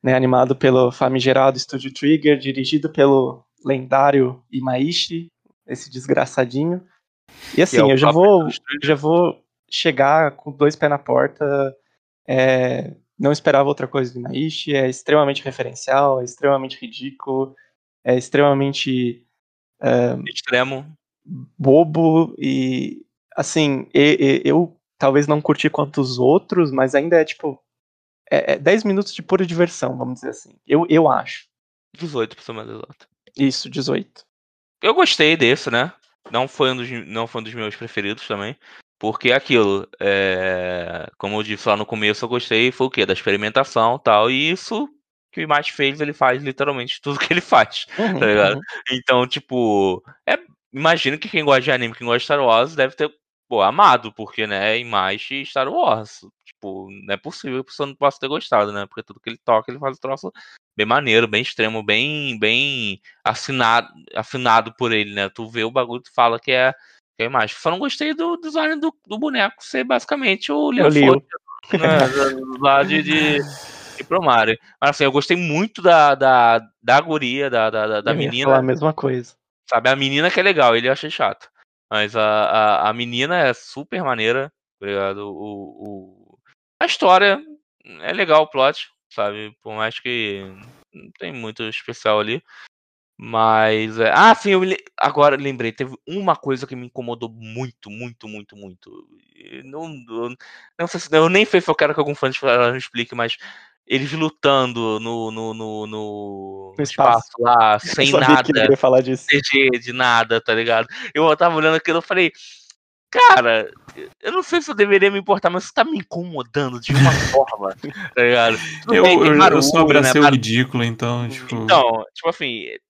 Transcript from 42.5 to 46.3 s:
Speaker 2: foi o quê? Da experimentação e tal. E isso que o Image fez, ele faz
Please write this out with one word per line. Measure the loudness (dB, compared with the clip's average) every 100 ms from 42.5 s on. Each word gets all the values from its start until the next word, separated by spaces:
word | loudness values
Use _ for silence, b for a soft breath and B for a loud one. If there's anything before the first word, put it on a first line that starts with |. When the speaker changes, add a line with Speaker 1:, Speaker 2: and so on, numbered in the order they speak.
| -2 -2
Speaker 2:
foi | -2 -4
o |
quê? | -2
Da | -2
experimentação | -2 -2 -2 -2 -2 -2 0 0 0
e |
tal. | 2 4 4
E | 0 -2
isso | -4 -6 -6 -6 _ _ _ _
que | -12
o |
Image | -2 -2 -2
fez, | -4 -4 -2
ele | -8
faz | 0 0